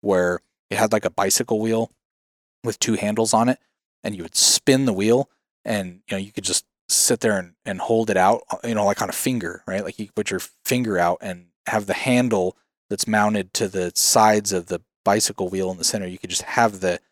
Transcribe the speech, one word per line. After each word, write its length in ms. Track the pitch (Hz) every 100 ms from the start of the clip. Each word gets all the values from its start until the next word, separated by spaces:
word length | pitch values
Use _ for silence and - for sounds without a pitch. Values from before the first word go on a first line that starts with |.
where 380 | 101 95 90 90 _ _ _
it 60 | 95
had, 160 | 110
like, 140 | 107 -
a 40 |
bicycle 480 | - 98 - 120 107
wheel 320 | 113 113 113 _ _ _ _ _ _ _
with 160 | 117 107
two 160 | -
handles 380 | 107 104 107 113
on 160 | 113 117
it, 100 | 123 _ _ _ _
and 100 | -
you 80 | 101
would 140 | 82 -
spin 480 | - - - 131
the 80 | 135
wheel, 380 | 95 104 120 139 _ _ _
and, 380 | - 107 92 90 _
you 40 |
know, 60 | 98
you 120 | 98
could 140 | -
just 220 | 95 87 - _ _
sit 320 | - - 110
there 180 | 117 101
and, 160 | 87 _
and 160 | - 95
hold 300 | - 113 110
it 60 | 95
out, 260 | 92 117 - -
you 120 | 117
know, 100 | 110
like, 160 | 101 101
on 60 | 101
a 40 |
finger, 500 | - - 123 85 90 -
right? 160 | 95
Like, 160 | 98 -
you 80 | 104
could 80 |
put 160 | - 107
your 100 | 95 - _
finger 340 | - 127 120 95
out 200 | 85 90
and 240 | 107 90 87 _ -
have 200 | 113 101
the 80 |
handle 640 | 92 - 123 123 110 90 - _ _ _
that's 180 | 101 -
mounted 440 | 107 104 107 92
to 120 | - 104
the 220 | 95 90 -
sides 560 | - 123 110 107 104
of 140 | 95 85
the 140 | 87 _ _
bicycle 440 | - 104 - - 92
wheel 220 | 95 92
in 60 | 90
the 60 |
center. 220 | 82 110 92
You 120 | 92
could 120 | 92
just 120 | 87
have 380 | - - 117 98
the 200 | 92 87 _